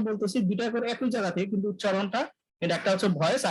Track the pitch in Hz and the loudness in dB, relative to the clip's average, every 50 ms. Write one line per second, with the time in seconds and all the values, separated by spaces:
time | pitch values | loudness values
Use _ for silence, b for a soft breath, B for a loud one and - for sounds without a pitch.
0 | 220 220 214 202 214 202 - 254 202 180 208 190 233 233 226 233 233 233 233 - | 0 0 -2 -2 -2 0 0 2 2 2 2 0 0 -2 0 -2 -2 -2 -2 -2
1 | 269 247 220 233 202 180 - 175 190 196 214 196 196 208 190 - - 202 190 190 | -2 0 0 0 0 0 0 -2 -2 -2 -2 -2 -2 -2 -4 -2 -2 0 0 0
2 | 202 196 208 240 302 294 - _ _ _ _ - 165 170 170 160 - 202 190 185 | 0 0 0 -2 -2 -2 -6 _ _ _ _ -4 -2 -2 -2 0 2 2 2 2
3 | 220 202 180 147 156 165 226 262 - 185 | 2 2 2 2 2 2 2 2 0 0